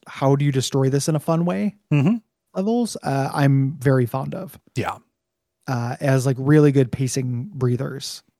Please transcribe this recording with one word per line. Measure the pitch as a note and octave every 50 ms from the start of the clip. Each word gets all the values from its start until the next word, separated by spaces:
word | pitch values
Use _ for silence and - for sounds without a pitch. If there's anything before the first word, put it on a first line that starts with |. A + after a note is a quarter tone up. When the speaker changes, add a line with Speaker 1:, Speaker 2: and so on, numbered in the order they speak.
| - -
Speaker 1:
how | - - C#3 C3+ C#3
do | C#3 C#3+
you | C#3+
destroy | C3+ C3+ B2 - - C#3 C3+ C3+
this | C3 C#3+ - -
in | D#3
a | D3
fun | - - E3 E3 E3+
way | F3 F3+ G3 G#3 G#3 - _ _ _ D3+
Speaker 2:
Mm-hmm. | D3 C3+ E3+ A#3 A#3 - _ _ _ _ _ -
Speaker 1:
levels, | F#3 F#3+ G#3+ A#3 A#3+ A#3+ G3+ - - -
uh, | - C#3 C3+ C3+ C#3 -
I'm | D3+ C#3+ C#3 C#3 C3+ C3+ C3+ D3+ C#3
very | B2 C#3 C3+ C3 B2
fond | A2+ - C3 C#3 C#3+ C#3+
of. | - F#3 - - - _ _ _
Speaker 2:
Yeah. | - G#2 - - - - _ _ _ _ _ _ _ _ _ _ _ _ -
Speaker 1:
Uh, | C3+ A#2+ A#2+ A#2+ C3 -
as, | D3 C#3+ C3+ C3+ A#2+
like, | C#3 C3 A#2
really | C3 C#3 D3+ D3+ D3 D3 C3+
good | C#3 C3+ A#2
pacing | - - C3+ B2+ - C#3 C3 B2+ B2 A#2 C3+ G#3+ G3
breathers, | C3+ B2 B2 A#2+ A#2 C3+ C#3+ C3+ C#3 - - - - - _ _ _